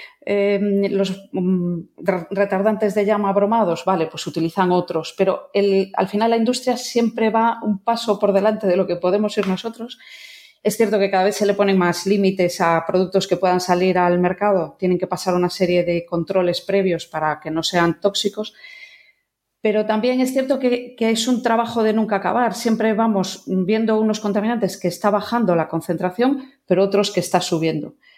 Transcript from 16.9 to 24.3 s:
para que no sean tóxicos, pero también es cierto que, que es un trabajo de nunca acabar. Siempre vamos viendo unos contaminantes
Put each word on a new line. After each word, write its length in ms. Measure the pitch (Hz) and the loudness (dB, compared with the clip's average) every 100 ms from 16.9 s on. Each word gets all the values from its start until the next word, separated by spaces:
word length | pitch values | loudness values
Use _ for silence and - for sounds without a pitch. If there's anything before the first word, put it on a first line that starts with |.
| 170 - | -2 -4
para 340 | 156 156 147 | -4 -4 -4
que 100 | 165 | -4
no 140 | 160 | -4
sean 360 | 156 180 170 160 | 0 2 2 2
tóxicos, 540 | 202 196 196 - 214 - - - - - _ _ _ _ _ _ | -2 -2 -4 -6 -10 -12 -20 -20 -20 -20 _ _ _ _ _ _
pero 240 | 220 214 214 | -2 0 0
también 340 | 214 247 254 | 0 0 2
es 120 | 262 | 0
cierto 260 | 269 262 262 | 0 -2 0
que, 380 | 254 240 - - | 0 -2 -4 -2
que 140 | 226 | 0
es 180 | 226 254 | 0 0
un 120 | 240 | 0
trabajo 440 | 240 226 226 233 | 2 0 0 0
de 80 | 220 | 0
nunca 240 | 214 220 196 | 2 0 -2
acabar. 380 | 185 226 240 | 0 0 0
Siempre 400 | - 233 226 220 | 0 0 0 2
vamos 500 | 214 226 202 185 - - | 2 2 0 -2 -6 -4
viendo 520 | 185 180 220 220 220 | -2 0 0 2 2
unos 200 | 220 214 | 2 0
contaminantes 580 | 208 | -2